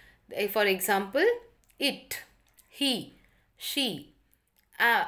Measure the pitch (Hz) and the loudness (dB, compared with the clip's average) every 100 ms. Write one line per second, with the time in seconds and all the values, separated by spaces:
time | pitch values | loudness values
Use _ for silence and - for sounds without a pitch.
0 | - _ - - 202 214 208 190 - 196 | -20 _ -12 -4 -2 2 2 2 2 0
1 | 202 277 403 480 - _ _ - 277 - | 0 2 2 2 -4 _ _ -4 -2 -2
2 | - - - _ _ _ _ - 277 226 | -10 -14 -14 _ _ _ _ -4 -2 -2
3 | 139 - _ _ _ - - - 262 156 | -6 -16 _ _ _ -14 -8 -4 -4 -4
4 | - _ _ _ _ _ _ - 233 226 | -12 _ _ _ _ _ _ 0 2 2